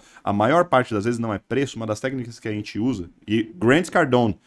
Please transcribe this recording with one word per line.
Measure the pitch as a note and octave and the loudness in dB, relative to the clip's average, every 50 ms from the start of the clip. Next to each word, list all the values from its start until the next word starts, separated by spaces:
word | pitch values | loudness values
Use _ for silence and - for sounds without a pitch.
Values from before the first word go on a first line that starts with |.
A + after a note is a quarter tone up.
| - _ - - | -10 _ -20 -6
a | - G#2 | -4 -2
maior | G2+ G#2 G#2+ B2 D3+ F3 F3 | 0 2 2 4 4 2 2
parte | F3 C3 B2+ B2 - A2 | 2 2 0 2 0 -2
das | G2+ G2+ | -2 0
vezes | A#2+ B2 A#2 | -2 -2 -2
não | A#2 A2 G2+ | -4 -4 -4
é | F#2+ | -6
preço, | - - A#2+ C3 C#3 B2+ - | -6 -4 -2 -2 -2 -2 -4
uma | A2+ A2+ | -6 -6
das | G#2+ G#2+ - | -6 -4 -4
técnicas | - C3 C3+ C3 A#2 A#2+ A2+ - | -6 -6 -6 -6 -8 -10 -12 -12
que | - | -8
a | A2+ | -6
gente | G#2+ G#2 G2+ - - G2+ | -6 -6 -8 -6 -6 -2
usa, | A2+ C3 B2 G2 E2+ - - _ _ | -2 -2 -2 -4 -8 -12 -16 _ _
e | - G#2 A#2 - - - | -2 0 0 0 -2 -6
Grant | - A2 A#2 C3+ E3+ F3+ - | 0 2 4 4 4 2 2
Cardone | - F#3 D#3+ C3 B2 B2 A#2+ A2 F2+ - _ | 0 0 2 4 4 4 4 2 0 -4 _